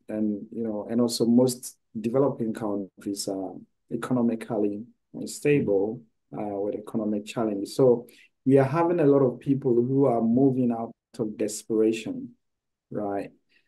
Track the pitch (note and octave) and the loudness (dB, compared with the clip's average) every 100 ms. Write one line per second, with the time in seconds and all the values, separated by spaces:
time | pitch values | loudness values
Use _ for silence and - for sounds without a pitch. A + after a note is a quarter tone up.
0 | - G#2+ G#2+ G#2 - A2+ A2+ G#2 G2+ A#2 | -10 -4 -2 -4 -8 -8 -6 -6 -4 0
1 | A#2+ - A#2 A#2+ B2+ - - - _ A2+ | 0 2 4 6 4 0 -12 -18 _ -8
2 | A#2 B2+ C#3 - A2+ G#2+ G#2+ G2+ F#2+ _ | -2 0 0 0 -6 -4 -4 -6 -8 _
3 | G#2 G2+ - F#2+ F2+ - - _ - B2 | -8 -8 -6 -6 -8 -12 -20 _ -12 -8
4 | - B2 A#2 A#2 - A2+ G#2 G2+ A#2+ _ | -4 0 0 -2 -4 -2 -2 -4 -12 _
5 | _ - - - D3 C#3+ A2 G2 G#2+ B2 | _ -14 -12 -4 0 2 2 0 0 -6
6 | - _ _ - G#2 G2+ G2+ F#2 G#2 A2+ | -14 _ _ -10 -8 -6 -6 -6 -6 -4
7 | G#2+ G#2 G#2 - A2 G2+ G2 - C3 A#2+ | -2 -4 -4 -4 -2 -2 -4 2 4 4
8 | - _ _ _ C3 C3+ C3 D#3+ E3+ F3 | 0 _ _ _ 4 4 4 2 2 4
9 | C#3+ C#3 C3 - - C3+ C3+ A#2 B2 C3+ | 4 6 4 0 -2 0 2 2 2 4
10 | C#3 A#2 A2+ A#2+ C#3 B2+ A#2+ A#2 A#2 - | 4 4 2 4 4 4 0 -2 -6 -12
11 | _ - A2 G#2 G#2+ - - A2 A2 A2+ | _ -6 -6 -4 -6 -6 -2 2 2 2
12 | G2+ F2 - - _ _ _ _ - G2+ | -6 -10 -12 -18 _ _ _ _ -10 -8
13 | G2+ G2 - _ _ _ | -4 -6 -8 _ _ _